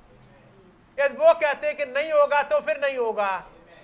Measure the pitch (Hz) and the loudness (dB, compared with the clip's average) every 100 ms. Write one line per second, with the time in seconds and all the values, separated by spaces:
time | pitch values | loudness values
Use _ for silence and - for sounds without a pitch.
0 | - - - - - - - _ _ - | -20 -20 -20 -20 -20 -20 -20 _ _ -2
1 | 277 262 320 330 302 277 302 285 277 269 | -2 4 4 4 0 -2 -6 -6 -6 -4
2 | 320 302 285 285 285 302 294 302 277 262 | 0 2 4 2 0 -2 -2 -2 -4 -2
3 | 226 208 196 185 - - - - | -4 -2 -4 -4 -10 -20 -20 -20